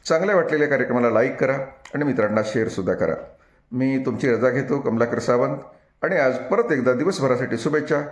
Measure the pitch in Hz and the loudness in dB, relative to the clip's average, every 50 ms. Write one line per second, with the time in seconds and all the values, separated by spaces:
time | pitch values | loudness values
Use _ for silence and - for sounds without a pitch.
0 | _ - 165 160 185 202 202 180 160 - 156 151 147 147 143 127 123 - 123 123 | _ 0 0 2 2 2 2 2 2 2 0 0 2 2 2 0 0 0 2 2
1 | 120 117 107 110 123 139 135 - 143 131 135 139 135 - - - - - - 143 | 2 4 4 2 2 2 0 0 0 0 0 -2 -4 -10 -12 -20 -20 -10 -6 -2
2 | 147 143 - - 104 104 107 110 104 - - 120 113 - - - 92 98 90 87 | -2 0 0 0 0 2 0 0 -2 0 0 0 -2 0 -2 -4 -2 -2 -2 0
3 | - 80 78 - - - - _ _ _ _ _ _ _ 120 127 131 131 135 131 | 0 -2 -2 -4 -8 -18 -20 _ _ _ _ _ _ _ -4 -2 0 0 0 0
4 | 131 131 113 104 143 131 117 107 120 127 120 139 135 135 147 143 139 135 110 113 | -2 -2 -4 -2 0 0 2 2 2 2 2 0 -2 -2 -2 -2 0 -2 0 0
5 | 117 - - 113 110 - 123 120 135 139 143 - - - - _ _ _ _ _ | 0 0 0 -2 0 2 2 2 2 0 -2 -6 -10 -16 -20 _ _ _ _ _
6 | - 165 190 160 139 131 123 - - - 190 214 233 - 160 131 120 127 123 120 | -4 -2 0 2 2 2 0 -2 -4 -2 0 0 2 0 0 2 2 2 2 2
7 | 151 185 190 - 135 131 127 120 131 - 110 117 - 156 147 151 143 - 156 143 | 0 -2 0 0 0 0 2 0 0 -4 -4 -2 -2 0 0 0 0 0 -2 -2
8 | 147 - | -2 -6